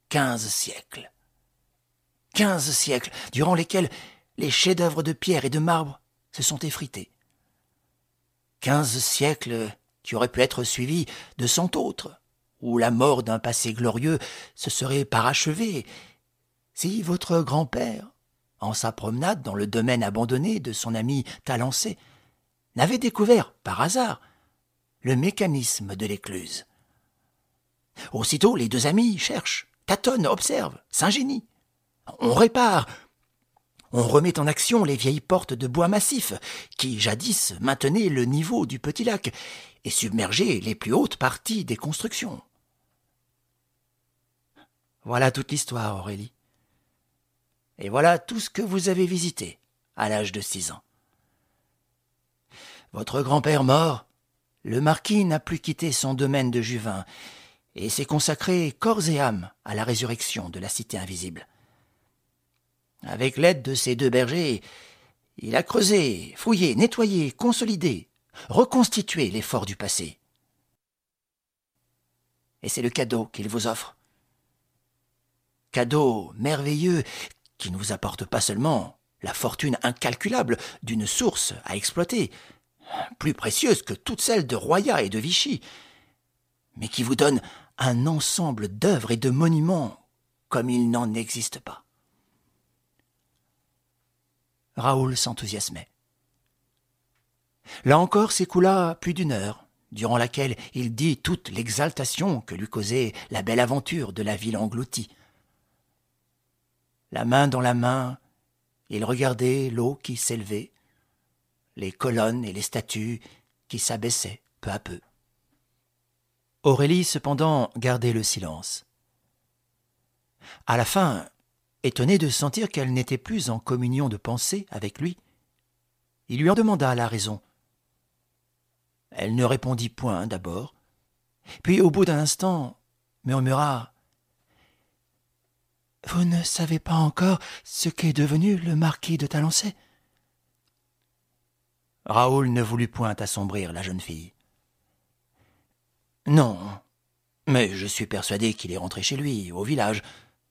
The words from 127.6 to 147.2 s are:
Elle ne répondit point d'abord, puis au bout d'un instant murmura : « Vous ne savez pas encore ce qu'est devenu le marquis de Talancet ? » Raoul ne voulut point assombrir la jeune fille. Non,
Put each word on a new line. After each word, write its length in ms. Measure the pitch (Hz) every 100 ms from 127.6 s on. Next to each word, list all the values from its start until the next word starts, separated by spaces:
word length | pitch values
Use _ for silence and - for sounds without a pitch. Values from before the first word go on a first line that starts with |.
| _ _ _ _ _ _ _ _ _ _ _ _ _ _ _
Elle 240 | - 101 120
ne 100 | 120
répondit 440 | 131 127 123 117
point 380 | - 123 92 110
d'abord, 480 | 92 82 90 135 _ _ _ _ _ _ _ - -
puis 160 | - 190
au 100 | 180
bout 140 | 165
d'un 160 | 175 151
instant 580 | 151 - 190 175 127 - _ _ _ _
murmura : « 680 | 127 135 127 131 147 127 120 _ _ _ _ _ _ _ _ _ _ _ _ _ _ _ _ _ _ _ _ _ -
Vous 180 | 175 175
ne 180 | 170
savez 360 | 170 - 160 160
pas 160 | - 165
encore 440 | 151 - 180 185 - -
ce 240 | - - 170
qu'est 260 | - 165
devenu 440 | 147 147 156 196 190
le 180 | 170 156
marquis 420 | 160 - - 165
de 100 | 147
Talancet ? » 480 | 151 156 - 208 - _ _ _ _ _ _ _ _ _ _ _ _ _ _ _ _ _ _ _ _ _ _ -
Raoul 440 | 107 127 139 127
ne 120 | 120
voulut 260 | 110 117 117
point 280 | - 113 104
assombrir 520 | 101 - 101 101 90
la 100 | 82
jeune 200 | 95 92
fille. 320 | - 80 85 _ _ _ _ _ _ _ _ _ _ _ _ _ _ _ _ _ _ _ -
Non, 300 | 151 123 92 101 101 _ _ _ _